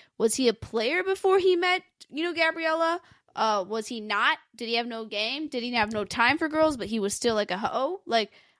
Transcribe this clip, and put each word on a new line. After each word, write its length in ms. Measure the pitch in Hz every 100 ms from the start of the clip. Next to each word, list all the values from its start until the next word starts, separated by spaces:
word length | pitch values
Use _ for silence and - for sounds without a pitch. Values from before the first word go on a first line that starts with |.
| _ -
was 160 | 226 220
he 120 | 247
a 60 |
player 500 | 214 - 220 226 339
before 360 | 381 381 381 381
he 160 | 370 349
met, 260 | 359 359 - _ -
you 140 | 285
know, 100 | 349
Gabriella? 640 | 330 320 330 320 320 330 349 - _ _ -
Uh, 280 | 226 214 220
was 200 | 220 220
he 120 | 233
not? 360 | 214 208 254 311 _ -
Did 120 | 233
he 80 | 233
have 120 | 240
no 180 | 226 220
game? 420 | 208 220 277 302
Did 160 | 254
he 100 | 240
have 180 | 240 214
no 100 | 214 196
time 320 | 247 240 294
for 120 | 320
girls, 280 | 311 311 262
but 100 | 196
he 120 | 220
was 140 | 202
still, 220 | - 240 214
like, 160 | 208
a 60 | 185
hoe? 440 | 214 233 277 381 -
Like, 260 | 226 208 - _ _